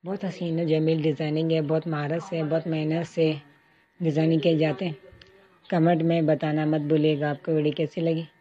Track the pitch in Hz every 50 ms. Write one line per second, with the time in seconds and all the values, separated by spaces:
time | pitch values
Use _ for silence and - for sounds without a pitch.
0 | - 175 196 196 202 190 160 - 180 170 160 160 170 156 156 156 156 156 165 160
1 | 151 160 147 - 156 151 151 156 165 160 160 160 151 143 156 160 156 170 156 147
2 | 147 143 160 170 160 - 175 165 160 147 160 160 160 170 160 156 156 156 156 170
3 | 165 - - 170 160 156 156 147 - - - _ _ _ _ _ _ _ _ _
4 | 175 160 143 151 160 160 165 160 - 170 165 151 156 156 143 - 190 175 151 -
5 | - - - - - - - - - _ _ _ _ - 190 170 160 170 175 160
6 | 165 165 165 170 156 151 156 143 - 151 151 156 156 151 156 156 147 147 156 156
7 | 151 156 156 139 151 147 143 147 - - 160 156 151 151 143 175 165 151 - 185
8 | 165 165 165 160 165 151 _ _